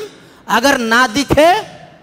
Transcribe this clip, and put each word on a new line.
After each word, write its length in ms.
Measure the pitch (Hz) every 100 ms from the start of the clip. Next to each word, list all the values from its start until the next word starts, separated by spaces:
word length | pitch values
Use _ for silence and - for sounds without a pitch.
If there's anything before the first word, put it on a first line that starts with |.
| 427 - - - -
अगर 280 | 214 269 262
ना 300 | 226 233 254
दिखे, 460 | 247 269 - 320 415 370 - - -